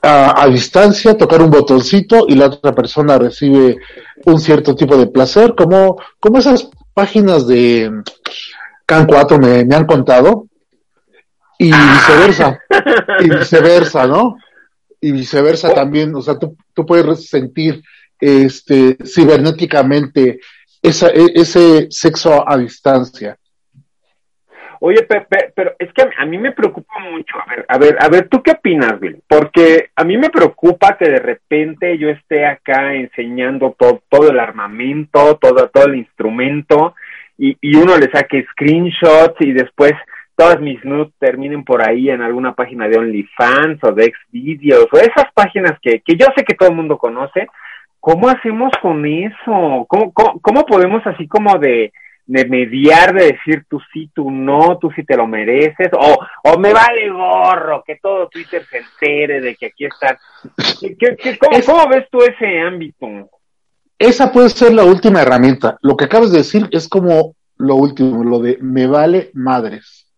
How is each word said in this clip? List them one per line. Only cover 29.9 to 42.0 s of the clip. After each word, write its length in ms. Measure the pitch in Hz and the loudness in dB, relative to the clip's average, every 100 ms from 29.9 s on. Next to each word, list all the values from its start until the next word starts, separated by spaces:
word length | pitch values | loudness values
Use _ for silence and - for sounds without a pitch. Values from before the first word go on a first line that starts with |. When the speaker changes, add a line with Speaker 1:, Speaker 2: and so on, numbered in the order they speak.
| - | -6
Speaker 2:
a 80 | |
mí 140 | 160 202 | -4 -2
me 100 | 302 | -2
preocupa 680 | 320 160 - 170 175 190 196 | 0 -2 0 -2 2 0 0
que 100 | 170 | -2
de 100 | 131 | -2
repente 760 | 123 117 _ 151 156 156 175 170 | -4 -10 _ -4 -4 -6 -6 -4
yo 100 | 151 | -6
esté 340 | 151 _ 151 147 | -6 _ -4 -4
acá 460 | 139 - 135 139 | -6 -4 -4 -4
enseñando 800 | 139 123 - 120 123 127 135 131 - | -8 -10 -12 -12 -8 -8 -4 -6 0
to-, 240 | 123 120 _ | 0 0 _
todo 200 | 139 151 | 2 2
el 80 | 131 | 2
armamento, 960 | 113 107 104 107 123 147 151 147 147 151 | -4 -8 -14 -10 -10 -8 -4 0 2 2
todo, 280 | 131 127 123 | 2 2 0
todo 160 | 139 143 | 2 2
el 100 | 135 | 0
instrumento, 1000 | 117 _ 110 113 131 147 147 147 165 _ - - - _ | -10 _ -8 -6 -6 -6 -2 0 0 _ -20 -20 -20 _
y, 180 | 139 131 | -6 -4
y 160 | 147 151 | 0 2
uno 200 | 175 180 | 4 4
le 140 | 139 | 2
saque 340 | 147 139 143 - | 0 -4 -6 -6
screenshots 840 | - 143 160 175 170 170 156 165 165 | -6 -2 -2 -2 -2 2 4 4 0
y 120 | 147 | -2
después 400 | 127 123 _ 143 147 - - - _ | -2 -4 _ 0 0 -10 -20 -20 _
todas 240 | 165 165 | 2 2
mis 220 | 147 123 | -2 -12
nudes 280 | 135 143 151 _ | -8 -8 -8 _
terminen 460 | 135 127 139 147 | -4 -4 -10 -12
por 180 | 139 123 110 | -4 -2 -2
ahí 240 | 117 | -2